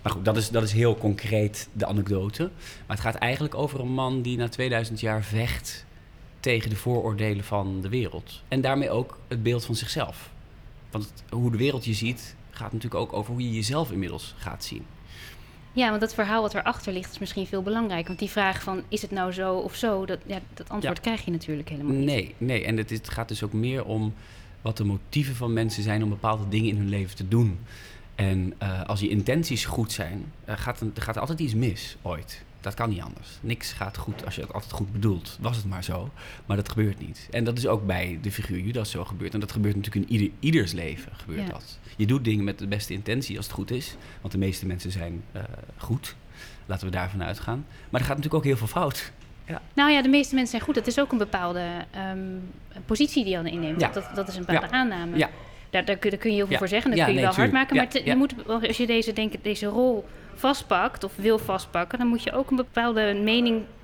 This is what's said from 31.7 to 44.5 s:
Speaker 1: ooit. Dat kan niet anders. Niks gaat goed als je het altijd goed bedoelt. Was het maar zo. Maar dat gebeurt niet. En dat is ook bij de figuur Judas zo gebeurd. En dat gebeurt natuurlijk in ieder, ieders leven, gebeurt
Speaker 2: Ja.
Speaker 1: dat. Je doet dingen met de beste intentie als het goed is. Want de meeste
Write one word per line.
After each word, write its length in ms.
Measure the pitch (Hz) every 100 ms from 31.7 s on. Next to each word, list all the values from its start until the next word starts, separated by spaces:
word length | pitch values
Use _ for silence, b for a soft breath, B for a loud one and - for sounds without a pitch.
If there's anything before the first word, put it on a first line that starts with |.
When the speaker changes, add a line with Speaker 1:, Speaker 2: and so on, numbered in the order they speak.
| 87 - -
Speaker 1:
ooit. 420 | - 80 - - - -
Dat 120 | 98
kan 160 | 101 117
niet 120 | 92
anders. 260 | 71 - - -
Niks 300 | 110 120 -
gaat 260 | - 98 -
goed 280 | - -
als 100 | -
je 60 | -
het 120 | -
altijd 180 | 104 -
goed 200 | - 98
bedoelt. 460 | 104 107 87 - -
Was 160 | 117 117
het 80 |
maar 180 | 98 92
zo. 260 | 87 92 120 - B B
Maar 120 | - 101
dat 120 | 104
gebeurt 300 | 110 107 95
niet. 280 | 85 - -
En 120 | 123
dat 140 | 117 120
is 100 | 117
ook 180 | 110
bij 340 | 98 90 90 82
de 100 | 104
figuur 280 | 101 - 90
Judas 320 | 95 123 107
zo 140 | -
gebeurd. 280 | 92 95 87
En 60 | 107
dat 120 | 104
gebeurt 240 | 113 104
natuurlijk 300 | 101 104 101 -
in 20 | 113
ieder, 120 | 101 -
ieders 320 | 143 160 90
leven, 400 | 87 82 73 -
gebeurt 240 | - - - 190
Speaker 2:
Ja. 0 |
Speaker 1:
dat. 280 | - - - B
Je 100 | -
doet 180 | 107 135
dingen 200 | 113 104
met 160 | 101 98
de 80 | 98
beste 260 | 104 -
intentie 440 | 95 107 123 - 98
als 80 |
het 100 | 104
goed 160 | - -
is. 240 | 131 - - B B
Want 120 | 95
de 60 | 95
meeste 260 | 95